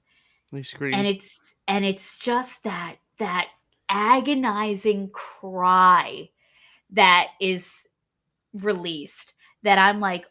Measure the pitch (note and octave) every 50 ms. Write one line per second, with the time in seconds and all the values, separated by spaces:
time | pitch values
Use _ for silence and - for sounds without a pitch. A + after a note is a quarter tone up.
0 | _ _ _ _ _ _ _ _ _ - C#3+ C#3 C3 - - C3+ C#3+ C3+ G3 G3
1 | G3+ G3+ G3 F#3+ - - - - - - - _ - - G3 G3+ G3 G3 F#3+ G3
2 | - - - - - B3 A#3+ B3 B3 B3 - - - A3 F#3 F3 F3 E3 - _
3 | _ _ _ - A3 F#3 F3+ F3+ - - _ _ _ _ _ _ _ - G3 G3+
4 | G#3 A3 B3+ C4 C4 C#4 D4 C4+ B3+ A3+ G3+ G#3 G#3+ G#3+ G3+ F#3+ - A3 G#3 G3
5 | G3 F#3+ - - - - - - - F#3+ F#3 F#3 F3+ F#3 F#3 F#3 F#3 F#3 F3+ E3+
6 | - - - - D#3+ - _ _ _ _ _ _ _ _ _ _ _ _ F#3+ G#3+
7 | G3 F#3 F3+ F3+ E3 - - - F#3+ F#3+ F#3 F3 - - - - - _ _ _
8 | _ _ _ _ _ _ _ _ _ _ - G3+ F#3+ G#3 G3+ F3 E3+ F3 E3 D3+
9 | C#3+ - - - - - _ _ _ _ _ _ - G#3 G3 F#3+ F#3+ G3+ G3+ G#3
10 | G#3 F#3+ F3+ F3 - _